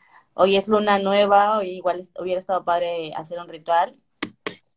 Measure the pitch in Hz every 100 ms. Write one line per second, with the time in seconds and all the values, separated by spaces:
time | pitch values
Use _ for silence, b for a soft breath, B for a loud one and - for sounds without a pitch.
0 | b b b - 190 196 202 214 208 202
1 | 196 202 202 202 208 220 185 185 175 175
2 | 180 - 175 180 185 180 175 175 175 170
3 | 156 - 160 175 170 160 160 170 180 -
4 | _ - - - - - _